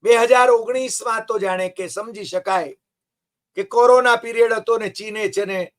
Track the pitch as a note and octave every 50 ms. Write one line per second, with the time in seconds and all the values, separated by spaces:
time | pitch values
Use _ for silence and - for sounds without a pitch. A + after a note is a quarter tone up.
0 | _ G#3 A#3 A#3 A#3 A#3 B3 B3 B3 B3 A#3+ A3+ A3 A3 B3 C4 C4 B3 - -
1 | B3+ A#3+ A3+ A3 A3 - A3+ G#3+ F#3+ F#3+ F#3 F#3 F#3 F#3 F3+ - F#3 E3+ - G3
2 | G#3 A3+ A3+ G#3 G3+ - - F3+ F#3 - F#3+ F#3 E3+ C#3 - _ _ _ _ _
3 | _ _ _ _ _ _ _ _ _ _ _ - G3 G3 - A#3 A#3+ B3 B3 B3+
4 | B3+ B3 A#3 A3+ A#3 A#3 A#3 A#3 A#3 A3+ A3+ A3 - - A#3 A3 G#3+ F#3+ F3+ -
5 | G#3 A3 G#3 G#3+ G#3+ G3 G3 G3 G3+ F#3 G3 F#3+ F3+ - _